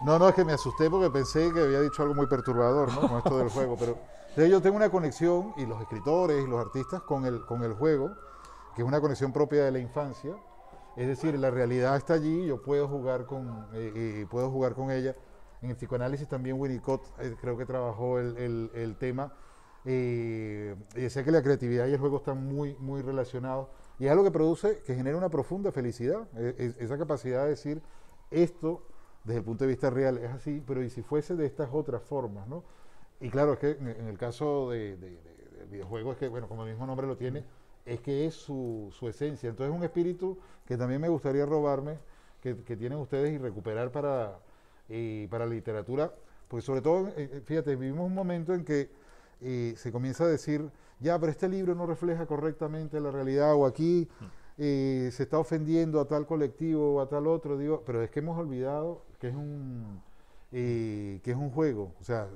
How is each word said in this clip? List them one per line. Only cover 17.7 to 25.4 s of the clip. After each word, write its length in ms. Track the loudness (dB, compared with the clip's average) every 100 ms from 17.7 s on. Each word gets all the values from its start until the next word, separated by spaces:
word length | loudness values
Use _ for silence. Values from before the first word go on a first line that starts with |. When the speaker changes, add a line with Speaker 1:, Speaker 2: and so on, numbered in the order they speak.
| -2 -2 -2 0 0
Speaker 1:
el, 160 | 0 -2
el, 340 | -2 -2 -4
el 220 | -4 -6 -4
tema, 360 | -4 -2 -4 -8 -20 -20 -20 -14 -2
eh, 920 | 0 0 0 -2 -4 -4 -6 -6 -8 -10 -6
y 60 |
decía 220 | -4 -2
que 80 | 4
la 100 | 4
creatividad 440 | 6 2 2 2 2
y 60 |
el 60 | 2
juego 180 | 2 0
están 260 | -2 -4
muy, 320 | -4 -4 -4 -6
muy 220 | -6 -6
relacionados, 680 | -4 -2 -4 -4 -4 -4 -6 -14 -18 -2
y 60 | 4
es 60 |
algo 120 | 8
que 80 | 6
produce, 480 | 6 4 4 2 0
que 160 | -2 -2
genera 220 | 0 0
una 120 | 0
profunda 420 | 0